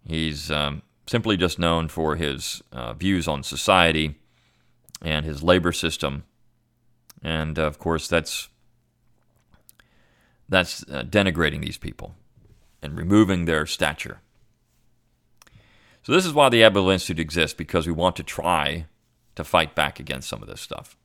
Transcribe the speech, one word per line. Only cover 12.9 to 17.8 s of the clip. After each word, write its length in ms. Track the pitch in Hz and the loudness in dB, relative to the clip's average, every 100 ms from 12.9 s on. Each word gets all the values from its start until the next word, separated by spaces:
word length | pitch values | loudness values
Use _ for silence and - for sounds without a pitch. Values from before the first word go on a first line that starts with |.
| 78 | -8
removing 480 | 85 104 101 92 82 | 4 6 6 2 2
their 220 | 78 78 | 0 0
stature. 540 | - 78 76 - - _ _ _ _ _ _ _ _ _ _ _ _ _ - _ _ _ _ | -2 -2 -2 -12 -16 _ _ _ _ _ _ _ _ _ _ _ _ _ -20 _ _ _ _
So 100 | - | 0
this 140 | 156 185 | 2 2
is 80 | |
why 160 | 147 139 | 4 6
the 140 | 120 | 8
Abbeville 260 | 110 101 92 | 8 8 4
Institute 300 | 92 - 82 | 2 0 -4
exists, 360 | 78 85 76 - | -4 0 0 -2
because 300 | 76 90 | -2 -2